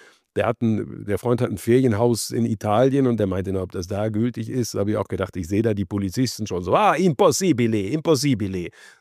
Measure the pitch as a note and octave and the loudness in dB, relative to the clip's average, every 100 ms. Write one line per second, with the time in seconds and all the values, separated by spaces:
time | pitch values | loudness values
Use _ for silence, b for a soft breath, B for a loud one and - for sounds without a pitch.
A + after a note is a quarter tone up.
0 | b b b - G2+ A#2 A#2 G#2+ - - | b b b -2 -2 0 0 0 -4 -10
1 | G2+ G2 A#2+ A#2+ B2 - - B2+ C3 G#2 | -4 -4 0 0 0 -2 2 4 4 2
2 | A#2+ A#2 - A#2+ A#2 A2 G#2+ G#2 C3+ C3+ | 2 0 -2 -2 -2 -2 0 2 4 4
3 | C3 A#2 G2+ F#2 G2 F#2+ F2+ F#2+ F2 G2+ | 2 2 0 -2 -2 -4 -4 -8 -6 -4
4 | A2 G#2+ A#2+ A2+ A2+ A#2+ A#2 A2 G2+ G#2+ | -2 -2 -2 -4 -6 -4 -4 -2 -2 -2
5 | G2+ F2 F#2 F#2 E2 G2 A#2 G#2 G2 G#2 | -4 -4 -4 -6 -2 0 0 0 -2 -2
6 | G2 F#2 B2+ - G#2+ F2+ F2+ C#3 G#3 - | -4 -2 -2 -4 -6 -6 0 2 4 4
7 | F#3 C#3+ G3 C3+ F#3 A#2+ A#2 A2 G2 D3+ | 2 4 2 4 2 2 2 0 -2 -4
8 | D#3 D3+ C#3+ A#2 G2+ F#2+ E2+ B B B | 0 2 2 0 -2 -6 -8 B B B